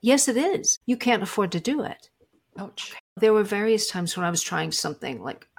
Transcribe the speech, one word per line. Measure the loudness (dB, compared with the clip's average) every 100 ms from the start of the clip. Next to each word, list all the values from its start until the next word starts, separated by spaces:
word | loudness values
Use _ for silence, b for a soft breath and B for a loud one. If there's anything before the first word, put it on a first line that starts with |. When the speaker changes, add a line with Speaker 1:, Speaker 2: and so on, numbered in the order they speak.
Speaker 1:
"Yes, | 2 4 4
it | 2
is. | 0 0 0 0 0
You | 0
can't | 2 0
afford | 0 -2 -2
to | -2
do | -2 -2
it." | -4 -8 -18 _ _ _ _ -16
Speaker 2:
Ouch. | -14 -12 -14 -14 _ 2
Speaker 1:
There | 4
were | 4
various | 2 0 2 2 0
times | -4 -4 -2
when |
I | -2
was | -2
trying | -2 -4 -4
something, | -4 -4 -6 -10 -10
like, | -10 -12 _